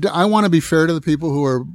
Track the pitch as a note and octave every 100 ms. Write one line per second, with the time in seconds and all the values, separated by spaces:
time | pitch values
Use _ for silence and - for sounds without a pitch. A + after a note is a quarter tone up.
0 | F3+ D#3+ G3+ G#3+ G3+ E3 - D#3+ E3 D#3+
1 | D3+ D3+ D#3+ C#3+ C3+ B2+ C3+